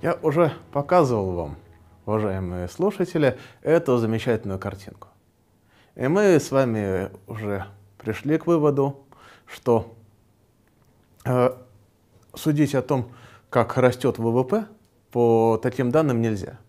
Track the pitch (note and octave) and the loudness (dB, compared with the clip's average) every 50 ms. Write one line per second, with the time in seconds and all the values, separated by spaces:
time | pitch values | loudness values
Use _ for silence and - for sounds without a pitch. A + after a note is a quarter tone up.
0 | - D#3+ F3 - - D#3+ C#3 E3 F3 D3+ D3+ - - - - C#3+ C#3+ - E3+ F3+ | -2 -4 -4 -2 -2 -2 2 2 2 2 0 -6 -18 -8 -6 -6 -2 2 2 4
1 | D#3+ C3 A#2+ A2 G2 F#2+ F2+ F2 E2 C#2+ D2 - - - - _ _ _ _ _ | 4 4 2 0 -2 -2 -4 -4 -6 -8 -10 -14 -18 -20 -20 _ _ _ _ _
2 | _ - G#2 A2 G#2+ G#2 F#2+ F#2+ F#2 F2+ F2+ F2+ F2+ F2+ - - F3 G#3 G#3 - | _ -4 -2 -2 -2 -2 -4 -4 -6 -6 -6 -8 -8 -10 -6 -4 -4 -4 -2 -2
3 | F#3 F3 - E3 D3 C3 A#2+ - - - - _ _ - D#3 E3+ E3 C3+ B2+ A#2+ | -6 -4 -2 0 0 0 0 -2 -16 -20 -20 _ _ 0 0 2 2 2 0 0
4 | A2+ A2 A2 A2 - B2+ A#2 G#2+ - G2+ F#2+ F#2+ - G2+ G2+ G2 - - - - | 0 0 -2 -2 -2 -2 -2 -2 -4 -8 -8 -8 -8 -10 -12 -12 -18 -20 -20 -20
5 | - _ _ _ _ _ _ _ _ _ _ _ _ _ _ _ _ _ _ - | -20 _ _ _ _ _ _ _ _ _ _ _ _ _ _ _ _ _ _ -6
6 | B2+ C3+ E3 G3 G#3 G3+ F3 C#3+ - - C3+ C3+ C3+ B2 A2+ A2 G#2 G2 F#2+ F#2 | -2 0 0 2 4 4 4 4 2 2 0 0 2 2 0 -2 -2 -2 -2 -2
7 | F#2+ - - - _ - A#2 A2 A2 G#2 G2+ G2 F#2 - - - _ _ _ _ | -4 -6 -10 -18 _ -14 -12 -10 -8 -6 -6 -6 -8 -12 -16 -20 _ _ _ _
8 | - G#2+ G#2 - - C#3 D#3 D#3 - E3+ E3+ D#3+ D3 D3+ C#3 C#3 C3+ C#3 C#3 - | -8 -8 -8 -6 -2 -2 -2 -2 0 0 0 2 2 2 2 2 -2 -2 -2 -8
9 | - _ - _ - - - _ _ - - - _ B2+ A#2 A2+ - - - - | -18 _ -20 _ -20 -20 -20 _ _ -20 -20 -6 _ 2 2 2 0 -4 -16 -20
10 | - _ _ _ _ _ _ _ _ _ _ _ _ _ _ _ _ _ _ _ | -20 _ _ _ _ _ _ _ _ _ _ _ _ _ _ _ _ _ _ _
11 | _ _ _ _ _ B2+ B2+ B2+ B2 B2+ B2+ - - _ _ _ _ _ _ _ | _ _ _ _ _ -2 0 2 2 2 0 -4 -18 _ _ _ _ _ _ _
12 | _ _ _ _ _ _ - - - D#3+ D3+ D3 D3+ C#3+ C#3+ C3 B2 - D3 C3 | _ _ _ _ _ _ -18 -6 -2 -2 2 2 0 2 0 -2 -2 0 -2 -2
13 | A#2 - - - - - - - _ _ - B2 A2+ - - B2+ B2+ B2 B2 - | -2 -6 -12 -20 -20 -20 -20 -20 _ _ 2 2 2 2 2 2 2 2 2 2
14 | - B2+ A#2 - A2+ A#2 A2+ B2 C3 B2+ G3+ A3 G#3+ - - _ _ _ _ _ | -2 -2 0 0 -2 0 0 0 0 0 -2 -4 -4 -6 -14 _ _ _ _ _
15 | _ _ - A#2+ A#2+ A#2 A2+ A2+ A2+ A2+ A2+ A2 - B2+ - - C3 A#2+ A#2+ D#3 | _ _ -2 2 4 4 6 6 4 4 2 2 0 -4 -2 0 -2 2 2 2
16 | D#3+ D3 B2 A#2 A2+ A2+ A2 G2 - - - - _ | 2 2 0 0 0 0 -2 -4 -6 -12 -14 -18 _